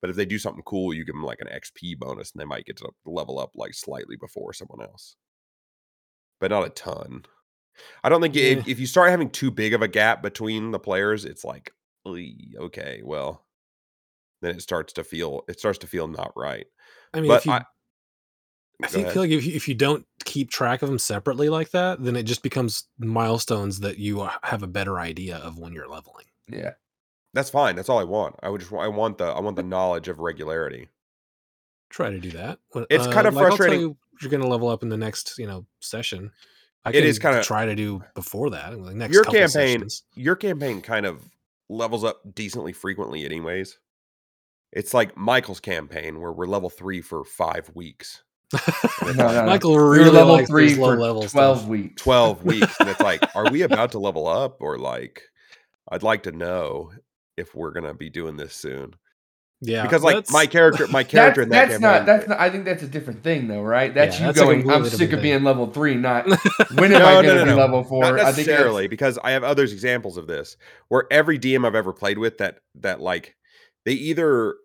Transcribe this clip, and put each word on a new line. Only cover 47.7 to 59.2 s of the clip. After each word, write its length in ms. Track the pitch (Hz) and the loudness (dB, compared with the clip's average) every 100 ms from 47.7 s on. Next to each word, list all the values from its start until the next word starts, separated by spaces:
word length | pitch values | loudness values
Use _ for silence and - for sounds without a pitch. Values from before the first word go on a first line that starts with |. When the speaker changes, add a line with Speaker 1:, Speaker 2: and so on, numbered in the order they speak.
Speaker 1:
weeks. 500 | 82 85 - - - _ _ _ | -16 -18 -18 -20 -20 _ _ _
Speaker 2:
<laughs> 160 | 127 - - 240 - - | -6 -4 -2 -4 -4 -6
Speaker 1:
And 40 | |
it's 80 | 131 | 0
Speaker 3:
No, 100 | 120 | 2
Speaker 1:
like 60 | |
Speaker 3:
no, 120 | 117 117 | 2 2
no. 60 | |
Speaker 2:
Michael 260 | 196 175 151 147 | 2 4 6 8
Speaker 3:
We 100 | 147 | 10
were 60 | 156 | 12
Speaker 2:
really 60 | |
Speaker 3:
level 220 | 160 165 151 | 12 10 8
Speaker 2:
likes 120 | 127 | 8
Speaker 3:
three 220 | 151 147 | 6 6
Speaker 2:
these 80 | 139 | 6
low 140 | 127 | 4
Speaker 3:
for 60 | 120 | 4
Speaker 2:
level 300 | 117 113 104 | 2 -2 -2
Speaker 3:
twelve 300 | 143 135 131 | 4 4 4
Speaker 2:
stuff. 60 | 107 | 0
Speaker 3:
weeks. 320 | 110 98 - | -6 -6 -6
Speaker 1:
Twelve 420 | - 123 113 98 | 2 6 4 2
weeks, 360 | 180 113 107 - | -2 2 2 2
and 80 | - | 0
it's 120 | 98 | 2
like, 200 | 101 87 | 0 2
Speaker 2:
<laughs> 140 | - - | 0 0
Speaker 1:
"Are 140 | 107 | 0
we 120 | 143 | 2
about 280 | 175 113 117 | 0 2 0
to 60 | 113 | -2
level 280 | 101 82 78 | -4 -2 -2
up?" 340 | 87 135 - | -2 -2 -6
Or, 160 | 73 65 | -8 -6
like, 460 | 65 62 64 - _ _ _ - _ _ - | -6 -8 -10 -16 _ _ _ -20 _ _ -12
"I'd 140 | 87 | -4
like 200 | 104 110 | -2 -2
to 80 | 101 | -4
know 600 | 82 85 90 78 71 80 104 _ _ _ - | -8 -6 -4 -4 -8 -12 -20 _ _ _ -14
if 200 | 85 - | -14 -10
we're 160 | 80 | -10
gonna 220 | 73 78 | -8 -10
be 160 | 67 80 | -12 -14
doing 280 | 76 80 73 | -10 -10 -10
this 160 | 73 | -14
soon." 420 | - 76 67 67 _ _ _ | -14 -12 -12 -14 _ _ _